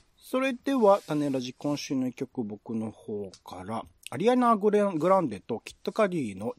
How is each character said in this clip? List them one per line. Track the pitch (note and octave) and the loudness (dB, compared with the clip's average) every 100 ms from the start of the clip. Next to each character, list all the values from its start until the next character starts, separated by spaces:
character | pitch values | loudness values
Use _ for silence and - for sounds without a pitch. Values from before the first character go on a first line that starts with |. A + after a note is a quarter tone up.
| _ _ | _ _
そ | - B3+ | -6 -2
れ | C4+ | -2
で | B3 - | -2 -2
は、 | C#4 G#3 G3 - | 4 6 6 2
種 | D3+ D3 | -2 0
ラ | C3+ | -2
ジ、 | B2+ | -6
今 | - D3 C#3+ | -6 -4 -4
週 | - C#3 | -4 -4
の | B2+ | -4
一 | |
曲、 | - C3 - | -6 -8 -6
僕 | G#2+ G#2 - A2+ | -8 -8 -8 -6
の | A2 | -6
方 | - - G#2 G2 - | -10 -10 -8 -10 -14
か | - F#2 F#2 | -16 -14 -8
ら、 | - - _ - | -8 -10 _ -12
ア | B2 | -2
リ | G#3 | 2
ア | B3+ | 4
ナ | A#3+ | 4
グ | A3 G#3 | 4 4
ラ | G#3 G3+ E3 F3 F#3+ | 2 2 2 4 4
ン | D#3+ | 2
デ | G2+ | -4
と | - - | -8 -8
キ | - | -8
ッ | - | -12
ド | - | -6
カ | G3 G#3 | 0 0
デ | F3 | 0
ィ | A#2+ F#2+ | -4 -6
の | G#2 | -8